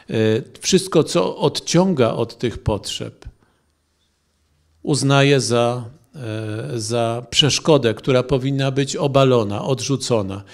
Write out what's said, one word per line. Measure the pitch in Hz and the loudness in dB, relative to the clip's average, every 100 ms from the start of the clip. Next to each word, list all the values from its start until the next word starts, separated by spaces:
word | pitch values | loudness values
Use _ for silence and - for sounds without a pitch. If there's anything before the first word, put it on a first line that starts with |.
| - | -6
E, | 113 110 110 - - | 0 2 0 -2 -10
wszystko, | - 185 - 170 | 0 0 2 2
co | 143 - - - | 2 2 0 0
odciąga | 151 - - 165 190 147 117 | -2 -2 0 2 2 2 2
od | - 117 - | 0 -4 -4
tych | 120 - | -6 -4
potrzeb, | - 101 - - 113 - - - _ _ _ _ _ _ _ _ _ _ _ _ _ _ | -4 -4 -6 -10 -10 -14 -20 -20 _ _ _ _ _ _ _ _ _ _ _ _ _ _
uznaje | - 139 135 139 139 139 | -4 -2 2 4 4 4
za, | 107 120 120 123 113 - _ 156 | 2 2 0 -2 -8 -16 _ -14
e, | 117 107 107 107 139 120 | -10 -8 -8 -8 -8 -8
za | 107 120 117 117 131 | -4 -2 0 -2 -6
przeszkodę, | - 143 - - 147 117 | -2 0 0 2 4 4
która | 110 - 127 | 0 0 0
powinna | 123 135 131 139 135 | 2 -2 -2 -2 -2
być | 131 139 - | -2 -4 -2
obalona, | 147 135 135 123 104 101 190 | 0 4 4 4 2 -2 -4
odrzucona. | 131 110 135 - 117 95 98 101 | -4 -2 -4 0 0 -2 -8 -14